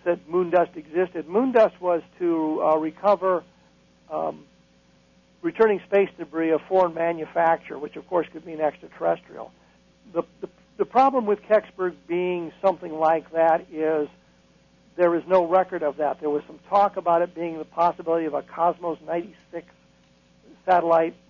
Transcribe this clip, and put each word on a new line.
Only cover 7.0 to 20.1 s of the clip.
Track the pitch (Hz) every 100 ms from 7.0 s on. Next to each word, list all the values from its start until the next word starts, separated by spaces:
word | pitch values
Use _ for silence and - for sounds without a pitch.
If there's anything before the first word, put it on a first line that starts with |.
| 165 170 156 170 165 165 - 139
which | 147 160
of | 139
course | - 151
could | 160 175
mean | 156
extraterrestrial. | 151 - - - 165 170 - - - _ _ _ _ _ -
The, | 170 - _
the, | 185 _ _ -
the |
problem | 190 240 269 262 214
with | 202
Kecksburg | - 214 208 - 185 151 -
being | 170 180 180 165 -
something | 190 180 175
like | 156 160 165 -
that | 165 165 160 -
is | 156 156 156 147 _ _ _ _ _ _ _ _
there | - 175 170
is | 160
no | 185
record | 170 185 185 175
of | 151 139
that. | 147 131
There | 151
was | 147 -
some | 160 -
talk | 196 202 196
about | 170 170
it | 175
being | 175 170 160
the |
possibility | 156 - 175 170 165 165 160
of |
a | 143
Cosmos | - - 170 165 170 160
ninety-six | - 170 170 - _ 170 - _ _ _ _